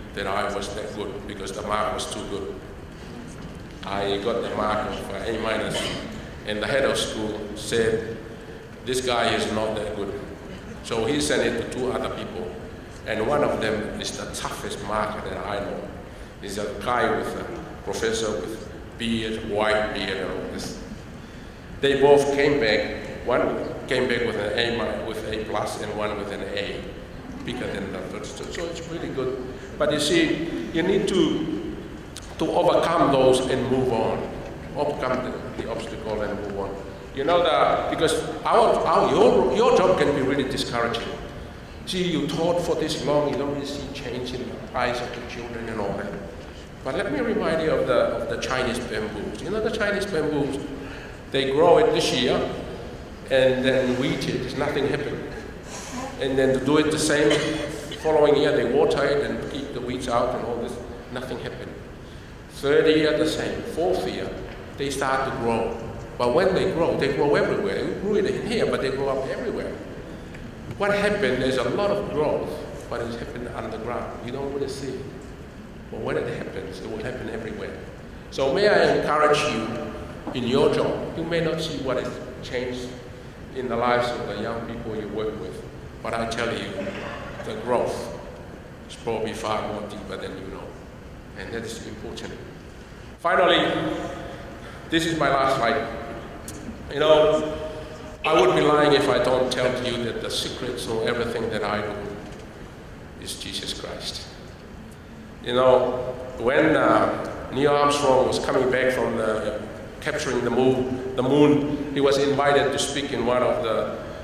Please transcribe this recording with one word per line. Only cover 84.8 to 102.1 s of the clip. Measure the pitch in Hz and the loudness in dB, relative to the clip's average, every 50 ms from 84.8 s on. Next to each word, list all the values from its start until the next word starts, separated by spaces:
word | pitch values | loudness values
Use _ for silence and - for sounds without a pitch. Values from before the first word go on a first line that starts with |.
| - 113 107 107 | -6 -6 -6 -6
you | 104 101 | -6 -4
work | 98 107 110 110 104 95 | -4 -2 -2 -2 -4 -4
with, | 92 90 90 - - - - - - - - - - | -8 -8 -10 -10 -12 -12 -14 -14 -14 -14 -14 -10 -6
but | 113 113 | -4 -4
I | 113 117 113 | -2 -2 -2
tell | - 120 117 117 | -2 -2 -2 -2
you, | 110 101 101 101 98 - - - - - - - - - - - - - - | -2 -4 -4 -6 -6 -6 -6 -6 -6 -8 -8 -8 -8 -10 -10 -10 -10 -10 -8
the | - 113 107 | -8 -8 -6
growth | 113 120 123 113 - - - - - - - - - - - - - - - - - - - - - - | -2 0 2 2 2 0 -2 -4 -6 -8 -8 -10 -12 -12 -14 -14 -14 -14 -14 -14 -16 -16 -16 -16 -16 -16
is | - - | -14 -8
probably | - 120 113 110 110 107 104 | -4 -2 -2 0 -2 -2 -4
far | 104 - 107 107 104 - 107 | -4 -2 -2 0 0 -2 -2
more | 107 104 101 101 | -4 -6 -6 -8
deeper | 104 101 - - 95 98 | -8 -10 -10 -8 -8 -8
than | - 95 92 95 | -8 -8 -8 -8
you | 92 98 95 | -10 -10 -10
know. | 90 87 - - - - - - - - - - - - - - - | -10 -10 -12 -14 -14 -16 -16 -16 -16 -16 -16 -16 -16 -16 -16 -14 -12
And | 95 98 110 | -10 -8 -6
that | 117 113 | -6 -6
is | - - - - - | -6 -8 -8 -10 -10
important. | - 101 - 117 110 - - 98 - - - - - - - - - - - - - - - - - - | -10 -10 -10 -10 -10 -10 -10 -10 -10 -12 -12 -14 -14 -16 -16 -16 -16 -16 -16 -16 -16 -16 -16 -16 -14 -2
Finally, | - 170 180 190 180 175 170 165 - 170 - - - - - - - - - - - - - - - - - - - - - - - - | 0 2 4 6 6 6 6 6 4 2 0 0 0 -2 -2 -4 -4 -6 -8 -8 -10 -10 -10 -12 -12 -12 -14 -14 -14 -14 -14 -14 -6 0
this | 160 165 160 | 2 2 2
is | 170 160 156 | 2 2 2
my | 147 139 | 4 4
last | 139 139 131 131 135 - | 4 4 4 4 4 4
slide. | 120 117 113 113 - - - - - - - - - - - - - - - - - - - - - - 151 | 4 4 4 2 0 -2 -4 -6 -8 -8 -8 -10 -10 -12 -12 -12 -12 -12 -12 -10 -10 -10 -12 -10 -10 -6 -2
You | 143 | 2
know, | 156 156 156 151 151 156 156 151 - 151 156 151 - - - - - - - - - - - - - | 6 8 10 10 10 8 6 4 2 0 -2 -4 -6 -6 -8 -8 -10 -10 -12 -12 -12 -14 -12 -4 0
I | 156 156 170 | 4 6 6
would | 185 180 - | 8 8 6
be | 156 | 6
lying | 147 147 151 151 147 147 143 | 6 6 6 6 8 8 6
if | 135 135 135 | 6 6 4
I | 123 123 123 | 4 4 4
don't | 131 127 127 127 123 | 4 4 4 4 2
tell | - 131 127 123 123 123 123 | 2 2 2 2 2 0 -2
you | 123 117 120 117 | -2 -2 -2 -2
that | 113 107 110 | -2 -4 -4
the | 107 107 | -4 -4
secret | - - - - 113 - 127 120 117 - | -4 -4 -4 -4 -6 -6 -6 -6 -6 -6
to | - 120 113 110 110 | -4 -4 -2 0 0
everything | 120 120 120 117 113 113 120 110 113 | 0 0 0 0 -2 -2 -2 -2 -2
that | 110 107 104 | -2 -2 -2
I | 104 104 104 | -2 -2 -2
do | 107 104 101 101 - - | -2 -4 -6 -6 -8 -8